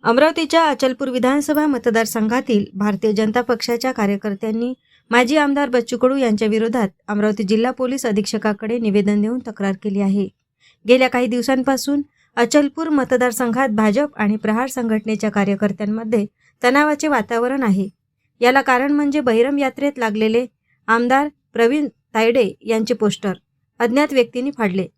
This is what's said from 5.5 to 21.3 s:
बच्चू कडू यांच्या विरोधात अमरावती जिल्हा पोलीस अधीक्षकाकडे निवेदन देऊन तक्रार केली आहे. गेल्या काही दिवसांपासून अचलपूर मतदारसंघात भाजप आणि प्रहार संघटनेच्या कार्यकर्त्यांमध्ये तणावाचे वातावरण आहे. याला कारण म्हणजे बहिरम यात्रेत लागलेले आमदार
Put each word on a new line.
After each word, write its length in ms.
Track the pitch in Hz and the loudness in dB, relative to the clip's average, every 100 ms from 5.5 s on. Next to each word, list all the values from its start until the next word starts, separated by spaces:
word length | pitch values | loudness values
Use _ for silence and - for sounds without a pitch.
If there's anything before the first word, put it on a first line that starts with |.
| 277 277 | 0 0
बच्चू 300 | 240 233 233 | -2 -2 0
कडू 180 | 254 269 | 0 2
यांच्या 320 | 247 214 220 | 0 0 0
विरोधात 400 | 214 226 247 196 _ - | 0 0 -2 -4 _ -8
अमरावती 340 | 208 214 208 | -2 -2 -2
जिल्हा 280 | 196 214 233 | 0 0 0
पोलीस 360 | 254 254 262 240 | -2 -4 -4 -2
अधीक्षकाकडे 720 | 214 208 220 214 202 214 240 | -2 -2 -2 -2 -4 -4 -2
निवेदन 440 | 220 202 202 208 | 0 0 2 0
देऊन 160 | 214 254 | 0 -4
तक्रार 340 | 247 214 196 190 | -8 -6 -4 -4
केली 180 | 214 196 | -4 -2
आहे. 280 | 196 196 196 _ _ _ _ _ 196 | 0 0 -2 _ _ _ _ _ 2
गेल्या 200 | 254 254 | 4 4
काही 180 | 254 247 | 0 0
दिवसांपासून 760 | 247 233 262 262 262 - 285 285 _ _ - | -2 0 0 0 -2 -2 -4 -4 _ _ -2
अचलपूर 520 | 240 294 285 302 320 | 2 4 2 -2 0
मतदारसंघात 800 | 302 254 247 247 226 240 233 269 | 0 2 0 0 0 -2 0 0
भाजप 400 | 208 214 208 294 - | 2 2 2 -2 -2
आणि 200 | 208 214 | -2 0
प्रहार 320 | 214 220 254 | -2 -2 -2
संघटनेच्या 600 | 254 233 220 214 214 220 | -4 -2 -2 -2 -4 -2
कार्यकर्त्यांमध्ये 960 | 202 202 196 208 170 208 220 220 220 208 _ _ _ | 0 0 0 -2 -2 -6 -6 -2 -2 -2 _ _ _
तणावाचे 440 | 247 269 302 294 311 | 2 2 2 0 0
वातावरण 540 | 269 202 233 240 269 | -2 0 -2 -2 0
आहे. 260 | 240 190 196 _ _ _ _ _ | 0 0 -2 _ _ _ _ _
याला 200 | 240 269 | 2 4
कारण 320 | 269 247 277 | 4 2 2
म्हणजे 280 | 294 294 294 | 2 2 0
बहिरम 380 | 254 226 247 285 | 2 2 2 2
यात्रेत 400 | 269 262 285 285 | -2 -2 -4 -2
लागलेले 480 | 226 214 220 226 247 _ _ _ - | -4 0 0 0 -2 _ _ _ 0
आमदार 420 | 226 240 262 294 | 0 4 2 0